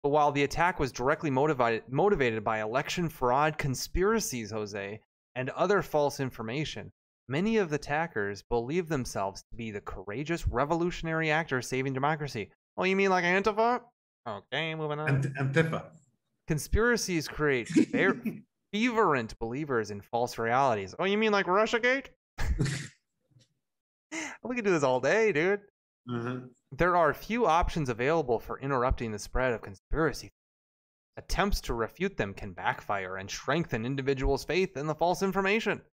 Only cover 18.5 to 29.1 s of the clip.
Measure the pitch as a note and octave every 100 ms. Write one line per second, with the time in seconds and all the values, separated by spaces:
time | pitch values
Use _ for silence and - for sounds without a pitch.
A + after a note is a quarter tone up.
18.5 | _ _ G3+ B3 A3 G3 C#3 A2 - A2+
19.5 | B2+ D3+ A#2+ G#2 G#2 - A#2 A#2 - A2+
20.5 | B2 C#3 G#2+ F#2+ - F#3 G#3 A3 G3+ F#3
21.5 | F#3+ A3 A#3 A#3+ C4+ - _ _ - -
22.5 | - C3+ - - _ _ _ _ _ _
23.5 | _ _ _ _ _ _ D#4+ D4+ - A3
24.5 | B3 G#3 E3+ C3+ B2+ C3 G3+ A3 D3 F3+
25.5 | G3+ - _ _ _ - A#2+ A#2 B2+ B2+
26.5 | _ _ C3 F3 F3 D#3 - - A#3 G3+
27.5 | D#3+ F3+ F3 C3+ A2+ C3 E3 C3 A2 -
28.5 | A2+ C#3 C#3 B2+ B2+ A#2